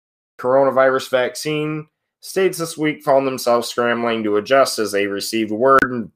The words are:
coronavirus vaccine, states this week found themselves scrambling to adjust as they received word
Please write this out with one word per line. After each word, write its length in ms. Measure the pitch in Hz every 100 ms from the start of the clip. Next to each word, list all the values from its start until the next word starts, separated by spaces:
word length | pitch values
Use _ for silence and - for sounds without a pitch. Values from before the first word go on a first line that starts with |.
| _ _ _ _
coronavirus 720 | 127 131 135 127 131 131 -
vaccine, 760 | 127 123 - 151 151 151 156 151 _ _ _
states 380 | - 190 190 160
this 180 | 165 156
week 260 | 151 147
found 220 | - 135 135
themselves 420 | 127 120 120 117
scrambling 560 | - 120 117 117 113
to 140 | 107 104
adjust 400 | 98 135 127 -
as 120 | 104
they 140 | 101 101
received 460 | 101 - 113 107
word 580 | 107 131 135 127 123 101